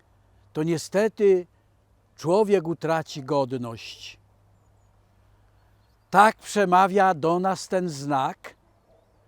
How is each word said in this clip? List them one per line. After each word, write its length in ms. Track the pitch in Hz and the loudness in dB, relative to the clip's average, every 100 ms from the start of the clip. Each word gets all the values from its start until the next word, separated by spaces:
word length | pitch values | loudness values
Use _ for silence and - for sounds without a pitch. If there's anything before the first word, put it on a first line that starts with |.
| _ _ _ _ _ | _ _ _ _ _
to 100 | - | -6
niestety 840 | 160 160 - 190 220 - 202 185 175 _ _ _ _ _ _ - | -4 -4 -4 -2 -2 2 2 2 -2 _ _ _ _ _ _ -10
człowiek 480 | 151 190 202 196 160 | -2 0 2 0 0
utraci 560 | 165 156 165 151 156 | -6 -4 -4 -6 -10
godność. 960 | 131 147 131 127 120 113 - - - - _ _ _ _ _ _ _ _ _ _ _ _ _ _ _ _ _ _ _ | -4 -2 -2 -6 -10 -12 -16 -20 -20 -20 _ _ _ _ _ _ _ _ _ _ _ _ _ _ _ _ _ _ _
Tak 260 | 180 214 - | 4 4 4
przemawia 800 | - 208 190 180 190 196 190 | -4 -2 4 4 4 4 2
do 260 | 165 156 175 | 2 0 0
nas 280 | 190 185 - | -2 -4 -4
ten 220 | 190 180 | -4 -4
znak, 680 | 139 143 139 143 - - - _ _ _ _ _ _ | -6 -4 -4 -4 -8 -20 -20 _ _ _ _ _ _